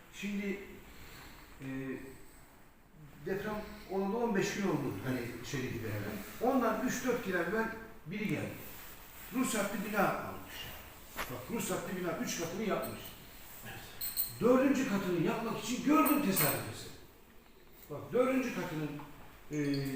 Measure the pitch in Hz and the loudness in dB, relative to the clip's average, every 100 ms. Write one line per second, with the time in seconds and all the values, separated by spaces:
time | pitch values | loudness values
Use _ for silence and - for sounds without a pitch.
0 | - - 202 202 202 - - - - - | -18 -8 -4 -2 0 -2 -6 -14 -16 -16
1 | - - - - - - 135 131 135 127 | -16 -14 -16 -16 -18 -12 -6 -4 -4 -6
2 | - - - - - - - - - - | -8 -14 -16 -18 -20 -20 -20 -20 -20 -20
3 | - - 156 196 214 214 - - - 190 | -18 -10 -4 -2 -2 -4 -6 -10 -4 0
4 | 190 233 226 190 - 220 190 143 135 101 | 2 4 4 4 2 2 2 2 0 -2
5 | 131 127 117 - - 131 123 107 107 104 | -2 -2 -2 -6 -4 -2 -2 -2 -2 -2
6 | 101 104 - - 226 262 226 - 247 - | -4 -6 -8 0 4 6 4 4 0 0
7 | 254 - 190 180 170 220 220 - - - | 2 0 2 0 2 2 0 -2 -10 -12
8 | 151 208 208 135 104 - - - - - | -8 -4 0 0 -2 -6 -10 -12 -14 -14
9 | - - - 247 233 214 202 214 214 208 | -16 -14 -4 0 2 2 0 0 0 4
10 | 180 - - - - - - - - - | 4 2 -4 -8 -8 -10 -10 -10 -12 -16
11 | - - - 127 - 220 190 175 - 185 | -12 -8 -6 -6 -4 -2 -2 -2 -2 -2
12 | 175 165 240 - 165 190 208 - - - | -2 0 -2 -2 -2 -2 0 0 -2 -6
13 | - - - - - - - - - - | -10 -12 -16 -16 -14 -14 -12 -12 -12 -8
14 | - - - - 226 254 269 - 196 196 | -6 -4 -4 4 8 8 8 6 4 2
15 | 180 170 180 226 226 202 - 240 - 302 | 4 4 4 2 0 -2 -2 0 6 8
16 | - 285 196 190 - - - - - - | 8 6 4 4 4 2 -2 -8 -10 -14
17 | - - - - - - - - - 143 | -18 -20 -20 -20 -20 -20 -20 -18 -12 -10
18 | - 208 254 262 226 196 156 156 147 143 | 2 4 6 6 2 0 -2 -2 -2 -4
19 | - - - - - 147 143 139 135 | -10 -12 -16 -16 -6 0 2 2 2